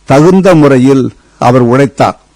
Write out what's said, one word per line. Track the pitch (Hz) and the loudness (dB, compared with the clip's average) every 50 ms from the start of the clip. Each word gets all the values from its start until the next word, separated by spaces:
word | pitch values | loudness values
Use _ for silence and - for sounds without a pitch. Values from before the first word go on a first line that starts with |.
| _ | _
தகுந்த | - 135 139 151 180 185 190 175 196 180 | -2 -2 0 0 2 0 0 0 2 2
முறையில் | 156 147 139 135 127 123 135 139 135 120 107 - _ _ _ _ _ | 2 2 2 0 0 0 0 0 -2 -2 -6 -10 _ _ _ _ _
அவர் | - 123 123 131 123 | -2 -2 0 0 0
உழைத்தார். | 117 120 135 139 135 - - 127 104 - - _ _ _ | 0 0 -2 -2 -4 -2 -4 -4 -4 -4 -8 _ _ _